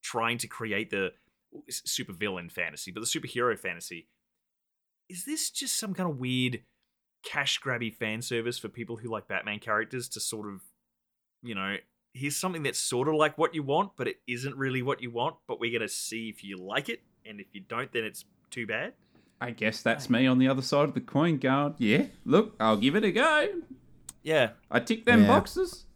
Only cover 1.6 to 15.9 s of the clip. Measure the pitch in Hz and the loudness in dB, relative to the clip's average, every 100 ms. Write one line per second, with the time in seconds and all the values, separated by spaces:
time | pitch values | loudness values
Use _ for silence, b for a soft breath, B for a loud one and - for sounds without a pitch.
1.6 | - - - - 123 90 104 92 85 - | -12 -10 -6 -6 -6 -6 -4 -4 -8 -6
2.6 | 85 76 - 92 117 160 135 123 123 107 | -6 -6 -12 -8 -4 -4 -4 -2 0 0
3.6 | 95 87 - 85 - _ _ _ _ _ | -4 -8 -10 -14 -16 _ _ _ _ _
4.6 | _ _ _ _ _ 180 269 320 - - | _ _ _ _ _ -14 -8 -4 -4 -4
5.6 | 277 - 220 185 180 139 127 127 127 123 | -4 -4 -4 -4 -4 -2 -2 0 0 -2
6.6 | _ _ _ _ _ _ - 143 139 - | _ _ _ _ _ _ -8 -4 -2 -2
7.6 | 139 120 117 - 110 110 113 117 117 120 | -2 -4 -4 -4 -4 -4 -4 -2 -2 -4
8.6 | 110 110 117 117 117 107 - 95 101 104 | -8 -10 -10 -10 -8 -8 -4 -6 -4 -8
9.6 | 117 107 113 127 120 - - 110 104 98 | -2 0 0 -6 -8 -8 -6 -6 -8 -12
10.6 | - _ _ _ _ _ _ _ 120 104 | -18 _ _ _ _ _ _ _ -10 -6
11.6 | 95 101 - _ _ 131 139 143 190 170 | -4 -6 -8 _ _ -8 -6 -4 -4 -4
12.6 | 143 - - 123 135 156 151 151 165 156 | -4 -4 -2 0 2 4 2 4 0 0
13.6 | 139 147 196 _ 120 - - 123 131 135 | 0 2 0 _ -6 -4 -8 -6 -6 -4
14.6 | 135 127 123 139 123 117 135 156 _ 110 | -2 -2 -2 -2 -4 -2 -2 -4 _ -4
15.6 | 117 117 107 | 0 0 -2